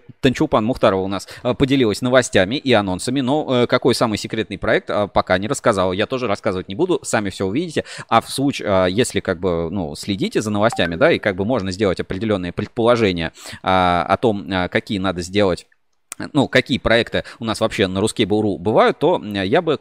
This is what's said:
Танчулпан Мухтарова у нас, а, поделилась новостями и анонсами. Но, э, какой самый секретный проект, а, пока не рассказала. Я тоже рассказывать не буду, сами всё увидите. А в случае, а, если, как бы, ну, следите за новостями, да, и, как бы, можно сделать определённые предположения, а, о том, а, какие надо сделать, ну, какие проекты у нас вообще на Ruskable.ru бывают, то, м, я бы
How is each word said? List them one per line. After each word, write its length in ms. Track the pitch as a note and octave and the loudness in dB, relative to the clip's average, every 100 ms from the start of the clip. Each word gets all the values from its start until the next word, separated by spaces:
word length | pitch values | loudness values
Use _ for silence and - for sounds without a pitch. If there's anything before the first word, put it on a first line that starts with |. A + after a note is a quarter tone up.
| - - | -4 0
Танчулпан 460 | C3+ A#2+ D3+ B2+ A2 | 0 2 0 2 0
Мухтарова 360 | C3 A#2 F#2+ | 2 2 2
у 60 | F#2+ | -2
нас, 220 | G2 - - | -6 -8 -6
а, 120 | B2 | -4
поделилась 480 | A2+ C#3 C#3 A2+ G2 | 0 2 4 2 0
новостями 560 | B2+ B2+ A#2+ G#2 F#2 C#3 | 2 2 4 2 2 0
и 160 | C3+ | 2
анонсами. 480 | A2+ G2 F2+ - C3+ | 2 2 -4 -2 -2
Но, 420 | B2 D3+ C3+ B2 | 0 -2 0 0
э, 40 | A#2+ | 2
какой 280 | B2+ C3 A#2 | 2 2 2
самый 220 | A#2+ G#2 | 0 -2
секретный 400 | - A2 G2+ F#2+ | -4 -6 -4 -4
проект, 320 | G#2 D3+ - | 0 0 0
а, 180 | - G2+ | -2 0
пока 300 | G#2 - F#2 | 0 0 0
не 100 | G#2+ | 0
рассказала. 460 | C#3 B2+ G2 F#2 | 0 0 2 0
Я 120 | F#2 G#2 | 0 -2
тоже 220 | B2+ A#2+ | -4 -4
рассказывать 400 | G2+ A2 F#2 F2+ | -2 -2 -4 -6
не 80 | G2 | -4
буду, 240 | F3+ D#3+ | 0 -2
сами 280 | - A#2+ G2 | 0 -2 -2
всё 160 | - F#2+ | -4 -4
увидите. 400 | A2+ F3+ C3+ - - - | -2 -4 -6 -6 -14 0
А 100 | A2+ | 0
в 100 | - | 0
случае, 380 | - C#3 - - | -2 -2 0 0
а, 180 | F#2+ F#2 | 2 2
если, 340 | F#2+ A#2+ G2+ | 0 -2 -2
как 180 | - E2+ | -2 -2
бы, 300 | F#2 E2+ E2 | -2 -2 -2
ну, 240 | G2+ D#2 D2+ | -4 -6 -8
следите 460 | - G2 G3+ F#3 | -6 -4 -2 -2
за 100 | G#2+ | -2
новостями, 440 | G#2 A2 - F2 F2 | 0 0 2 -2 2
да, 180 | D3+ | 2
и, 40 | B2 | 2
как 200 | G#2+ F#2 | 0 -2
бы, 80 | G2 | -2
можно 260 | B2+ F#2+ | -2 -2
сделать 300 | F#2 G#2 E2+ | 0 0 0
определённые 500 | - F#2+ A2 G2+ F2 | -4 -6 -2 -2 -2
предположения, 800 | - G#2 - A#2 A#2+ G#2+ F2 D#2+ - - - | -6 -6 0 2 4 2 0 -4 -8 -16 -6
а, 420 | F#2 F#2 F2+ F2 D#2 | 0 2 4 2 2
о 100 | F#2+ | 2
том, 280 | A#2 G2+ D2+ | 2 -2 -4
а, 160 | F#2 F2+ | -4 -2
какие 300 | A2+ - G#2 | -4 -4 -4
надо 240 | F#2+ F2 | -2 -4
сделать, 440 | E2+ G2 G2 E2+ - _ _ _ _ - G2+ | -2 0 2 0 -8 _ _ _ _ -14 -2
ну, 160 | D3 A#2 | 0 2
какие 300 | C3 - A#2 | 2 2 -2
проекты 460 | A2+ A#2 A#2 F#2 - - | 2 2 2 -4 -6 -8
у 40 | |
нас 160 | A2+ G2+ | -6 -2
вообще 280 | A2 - F#2+ | -2 0 0
на 100 | F#2+ | 2
Ruskable.ru 600 | A2 - G2+ G#2+ G#2+ E2 | 0 0 0 2 0 -2
бывают, 400 | F2+ C#3 A#3+ - | 0 4 2 2
то, 160 | D3+ F3 | 0 0
м, 180 | G#2 | -2
я 300 | G2+ F#2+ D3+ | -4 0 0
бы 160 | E3 C3+ | 0 -4